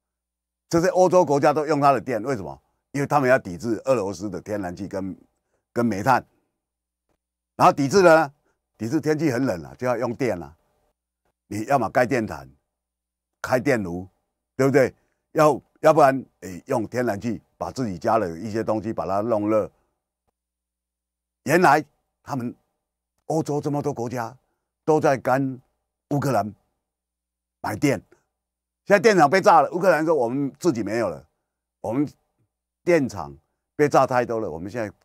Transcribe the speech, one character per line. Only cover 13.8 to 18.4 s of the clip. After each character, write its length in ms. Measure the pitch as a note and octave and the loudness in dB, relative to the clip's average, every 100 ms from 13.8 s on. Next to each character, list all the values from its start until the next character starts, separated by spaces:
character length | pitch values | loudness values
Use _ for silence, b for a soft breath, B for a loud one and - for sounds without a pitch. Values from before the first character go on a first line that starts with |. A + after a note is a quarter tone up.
炉， 260 | F#2 F2 F#2+ _ _ _ _ - | -2 -8 -12 _ _ _ _ -2
对 100 | C3+ | 2
不 60 | |
对？ 220 | C3+ A#2 - _ _ _ | 4 2 -2 _ _ _
要， 280 | - D3+ A#2 - _ | 2 2 2 -6 _
要 140 | D#3 | 4
不 60 | D#3+ | 6
然， 240 | C3+ C3+ - _ | 4 4 -6 _
哎， 220 | F#2 E2+ - | -16 -14 -6
用 200 | B2 G2+ | -6 -4
天 200 | A#2 A#2+ | -4 -4
然 140 | G2+ | -4
气 200 | A#2 F2+ - - | -6 -8 -12 -12
把 140 | F2 | -10
自 180 | - A#2 | -6 -8
己 100 | F2 | -4
家 200 | A2+ A2+ | 0 0
的 200 | F#2 | -2
一 120 | E2 | -6